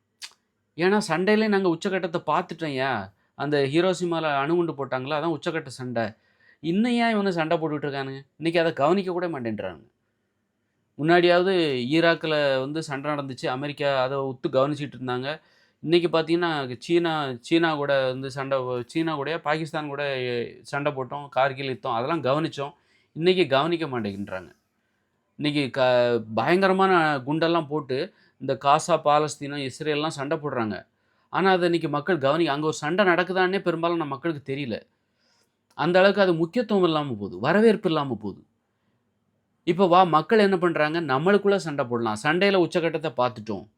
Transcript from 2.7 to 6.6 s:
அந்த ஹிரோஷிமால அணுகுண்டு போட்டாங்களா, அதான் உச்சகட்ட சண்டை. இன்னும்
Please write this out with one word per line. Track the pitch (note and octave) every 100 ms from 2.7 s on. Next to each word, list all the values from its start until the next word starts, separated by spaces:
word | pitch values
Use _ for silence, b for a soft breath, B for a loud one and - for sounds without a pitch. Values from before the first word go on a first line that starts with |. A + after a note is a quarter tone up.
| C3+ C3+ A#2 G2 - _ -
அந்த | C#3+ D3
ஹிரோஷிமால | C#3 D3+ F3+ F3 F3+ E3
அணுகுண்டு | D#3+ C#3 C#3+ E3+ E3+
போட்டாங்களா, | C#3 C3+ C3 C3
அதான் | D3+ D#3+ D#3
உச்சகட்ட | F3+ D#3+ C#3
சண்டை. | A#2+ B2+ A#2 A2 A2 b b b
இன்னும் | b